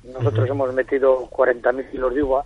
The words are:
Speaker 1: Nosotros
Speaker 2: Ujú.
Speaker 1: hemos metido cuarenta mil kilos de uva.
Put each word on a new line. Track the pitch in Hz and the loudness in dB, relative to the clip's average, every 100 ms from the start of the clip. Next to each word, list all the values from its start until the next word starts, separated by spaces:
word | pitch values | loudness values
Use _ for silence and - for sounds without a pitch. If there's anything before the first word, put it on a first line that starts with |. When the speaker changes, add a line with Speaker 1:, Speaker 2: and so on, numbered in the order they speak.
Speaker 1:
Nosotros | - 127 120 110 | -14 -2 -2 0
Speaker 2:
Ujú. | 123 | -2
Speaker 1:
hemos | 139 131 | 0 -2
metido | 131 123 139 135 127 120 | -2 -2 2 4 2 0
cuarenta | - 127 120 120 | 0 2 2 0
mil | 131 127 | -2 -6
kilos | - 127 | -4 -2
de | 127 | -2
uva. | 139 135 | 0 -2